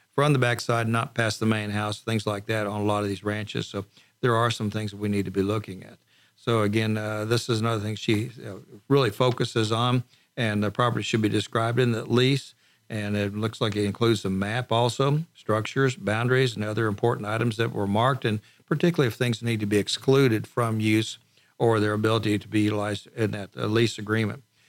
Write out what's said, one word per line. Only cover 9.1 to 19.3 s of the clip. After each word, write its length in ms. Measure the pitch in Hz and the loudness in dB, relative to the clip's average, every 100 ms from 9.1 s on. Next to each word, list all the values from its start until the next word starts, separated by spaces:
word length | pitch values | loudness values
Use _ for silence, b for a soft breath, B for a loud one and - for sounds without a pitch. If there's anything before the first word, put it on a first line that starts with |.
focuses 640 | - 127 120 123 117 107 | 2 0 0 -2 0 0
on, 320 | 113 123 123 - b b - | 0 0 0 -2 b b -4
and 260 | 113 104 | -2 0
the 80 | 104 | 0
property 320 | 117 120 113 | 0 0 0
should 200 | 104 113 | 0 0
be 60 | 107 | 2
described 500 | 107 - 117 113 120 | 0 -2 -2 0 2
in 140 | 123 | 0
the 120 | 113 | 0
lease. 500 | 123 120 131 135 - - b b - | 2 2 4 2 -4 -18 b b -10
And 280 | 107 104 104 | -6 -2 -2
it 180 | 101 | -2
looks 260 | 104 113 - | -2 -4 -2
like 140 | 113 101 | -2 0
it 80 | |
includes 380 | 101 90 117 110 | -2 2 2 2
the 80 | 95 | 0
map 400 | 95 101 120 127 | -2 -2 -4 -2
also, 540 | 113 120 - 139 151 165 | 2 2 2 0 0 -2
structures, 600 | _ - 107 104 135 135 127 | _ -2 -2 -2 0 0 0
boundaries, 600 | 101 110 120 127 131 107 | -2 -2 0 2 0 -2
and 80 | |
other 220 | 107 107 110 | -4 -2 -2
important 400 | 101 117 123 104 | 0 0 0 -2
items 300 | 113 117 110 | -2 -2 0
that 160 | 113 | -2
were 140 | 107 101 | -2 0
marked, 380 | 104 127 127 | 2 2 2
and 160 | 117 107 b b - | 0 -2 b b -6
particularly 420 | 156 175 165 123 | 0 2 2 0
if 60 | |
things 280 | - 123 | 0 -2